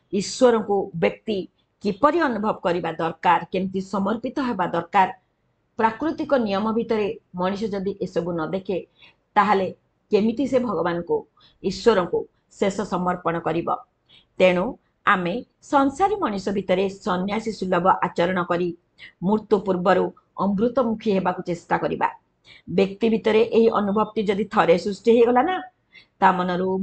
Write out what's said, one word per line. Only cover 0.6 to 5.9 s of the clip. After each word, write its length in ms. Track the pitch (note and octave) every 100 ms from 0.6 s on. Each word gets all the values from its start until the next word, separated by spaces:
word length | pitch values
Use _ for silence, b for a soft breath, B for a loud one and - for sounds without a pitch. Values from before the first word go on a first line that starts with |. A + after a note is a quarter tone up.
| G3+ G3+ - E3+
ବ୍ୟକ୍ତି 420 | G3+ - - G3+ E3+ _ _ _
କିପରି 340 | G3+ F#3+ C#4+ E4+ D4+
ଅନୁଭବ 260 | A3 G#3+ F3+
କରିବା 260 | F#3+ F3 E3+ D#3+
ଦରକାର, 400 | E3 - F#3+ E3 E3+
କେମିତି 280 | F#3 F#3+ F#3+ F#3+
ସମର୍ପିତ 440 | G3+ G3 A3+ B3+ - B3
ହେବା 180 | G3 F3
ଦରକାର, 340 | E3+ E3+ G3+ F#3 - _ _ _ _ _ -
ପ୍ରାକୃତିକ 540 | A3